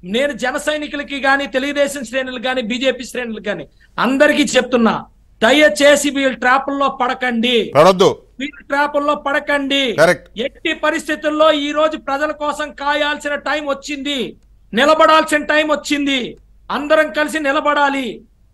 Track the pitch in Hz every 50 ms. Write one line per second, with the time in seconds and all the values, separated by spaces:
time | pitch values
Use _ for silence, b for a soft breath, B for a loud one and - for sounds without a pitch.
0 | - 180 196 240 277 285 285 202 247 254 - - - 302 302 302 294 285 - 285
1 | 285 277 277 277 233 269 269 277 285 277 - 262 262 285 285 285 285 277 277 285
2 | 262 - 233 262 262 262 254 254 214 254 254 262 247 202 240 254 262 262 240 254
3 | 254 - - 247 247 233 220 208 185 208 196 170 143 - b b b b _ -
4 | 175 233 269 269 294 294 294 294 285 - - 254 247 247 262 240 233 214 170 143
5 | - - _ _ _ _ _ _ - 220 269 294 302 302 302 - 277 285 294 285
6 | 285 294 254 277 277 262 247 - 254 247 254 269 269 - 277 277 277 269 262 -
7 | 247 247 254 247 254 254 240 233 220 247 247 226 190 151 - 135 156 180 196 180
8 | 196 156 117 - - _ _ - 254 294 - - - _ 277 277 294 294 294 285
9 | 285 294 294 285 - 277 285 294 285 294 285 285 277 269 277 277 277 247 202 151
10 | 160 175 175 175 - - - 190 233 277 _ - _ 330 311 320 - 302 320 320
11 | 320 - 302 302 311 302 302 302 311 320 302 294 285 294 294 294 311 320 311 -
12 | - - 269 277 302 302 302 302 294 294 285 294 302 294 - - 285 285 294 294
13 | 294 294 294 294 - 285 285 277 - 262 285 302 302 285 277 277 - - 294 277
14 | 262 285 285 269 214 - - _ _ _ _ _ _ _ - 214 269 294 311 311
15 | 320 311 311 320 311 311 302 294 285 - 302 302 311 302 294 285 294 - 294 285
16 | 285 277 277 262 226 170 - - _ _ _ _ _ - 185 247 285 294 311 311
17 | 311 302 302 302 302 294 - 320 302 269 277 311 294 294 294 294 285 277 269 269
18 | 262 226 - - - _ _ _ _ _